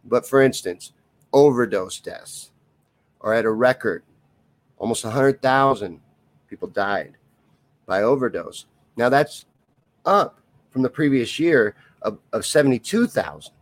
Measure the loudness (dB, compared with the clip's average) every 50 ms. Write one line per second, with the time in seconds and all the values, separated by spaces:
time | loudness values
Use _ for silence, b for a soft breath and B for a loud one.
0 | _ -2 -2 -2 -2 2 4 4 4 4 2 -2 -8 -10 -10 -10 -16 -20 _ _
1 | _ _ _ _ _ _ 4 6 6 6 4 2 -2 -2 -2 -4 -4 -6 -12 -14
2 | _ -14 -16 -14 -18 -18 -20 -20 -20 _ _ _ _ _ _ _ _ _ _ _
3 | _ _ _ _ -4 -2 -2 0 0 -2 0 2 2 2 2 0 -2 -4 -4 -4
4 | _ _ _ _ _ _ _ _ _ _ _ _ _ _ _ _ -6 -4 -4 -4
5 | -6 -4 -2 2 2 2 2 0 0 0 2 4 4 2 2 0 -6 -12 -12 -16
6 | _ _ _ _ _ _ _ _ _ _ -12 -12 -12 -8 -4 -4 -2 -2 -2 -4
7 | -6 -8 _ _ _ _ _ _ _ _ _ _ _ _ _ _ _ -4 -2 0
8 | 2 2 2 0 0 -6 -6 -8 -12 -12 -18 -20 -20 _ _ _ _ _ _ -2
9 | 0 2 2 2 2 0 -4 -20 -20 _ _ _ _ _ _ _ _ _ _ _
10 | _ 2 2 2 2 0 _ _ _ _ _ _ _ _ _ -4 -4 -2 -2 -2
11 | 0 0 0 0 -2 -4 -4 -2 0 2 4 4 2 0 -2 b b b b b
12 | -8 -8 -8 -8 _ _ -8 -6 -6 0 2 2 4 4 0 0 _ -4 0 0
13 | 0 0 -2 -4 -4 -4 -10 -16 -20 -20 _ _